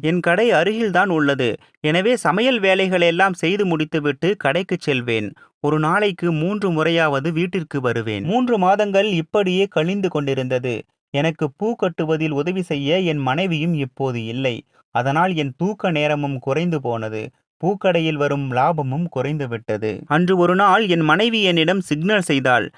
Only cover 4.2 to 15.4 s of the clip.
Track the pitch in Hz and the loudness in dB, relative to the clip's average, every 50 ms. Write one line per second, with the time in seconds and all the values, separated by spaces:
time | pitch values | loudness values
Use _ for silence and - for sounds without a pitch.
4.2 | - 175 208 202 - 139 139 175 196 - 185 165 - 151 139 127 120 120 113 110 | -2 -2 -2 0 0 0 0 0 -2 -2 -4 -4 -2 -2 -2 -2 0 -2 -2 -2
5.2 | 107 101 - - - _ _ _ - 143 151 156 156 156 175 202 214 208 175 - | -2 -4 -8 -14 -20 _ _ _ -2 0 0 0 0 0 2 2 0 0 0 -2
6.2 | 170 175 165 151 156 185 208 214 196 190 165 156 156 165 165 165 160 151 143 135 | -2 -2 -2 0 -2 -2 -2 -2 -2 -2 0 0 0 2 2 2 2 2 0 0
7.2 | 135 170 165 160 180 185 185 190 156 - - 143 127 123 117 117 110 113 107 101 | -2 -2 -2 -2 -2 -2 -4 -6 -6 -6 -6 -2 -2 0 0 0 -2 -2 -4 -4
8.2 | 101 151 208 247 254 247 240 208 180 180 196 202 214 202 196 196 202 214 190 160 | -2 -2 0 0 0 0 0 2 2 2 2 2 2 2 2 2 2 2 0 -2
9.2 | 160 - - 208 202 185 180 185 196 202 - 160 156 175 196 202 190 175 - 151 | -2 0 0 0 2 2 2 0 0 0 0 0 0 0 0 -2 -2 -2 -2 -2
10.2 | 143 135 135 131 127 127 131 127 123 127 120 104 - _ _ _ _ _ - 139 | -2 -2 -2 -2 -2 -2 -2 -2 -2 -2 -4 -6 -8 _ _ _ _ _ -2 -2
11.2 | 147 165 156 - 160 143 - _ 202 220 233 - 208 185 170 - 170 156 160 151 | 0 0 -2 -2 -4 -6 -4 _ -4 -4 -2 -2 -2 -2 -2 -2 -2 -2 0 0
12.2 | 160 156 151 139 143 175 185 190 175 - 160 143 139 139 165 190 190 170 151 147 | -2 -2 -2 -2 -2 -2 -4 -4 -4 -4 -6 -4 -2 0 0 0 0 0 -2 -2
13.2 | 135 127 131 160 190 190 165 147 151 170 170 147 139 131 - - 139 131 123 117 | -2 -2 -2 -2 -2 -2 -2 -2 0 0 0 -2 -2 -4 -4 -4 -4 -4 -4 -4
14.2 | 113 110 113 127 135 131 117 107 - _ _ _ _ _ - 117 120 135 139 160 | -6 -6 -6 -4 -2 -4 -4 -4 -8 _ _ _ _ _ -4 -2 -2 0 0 2
15.2 | 175 190 180 156 | 0 0 0 -2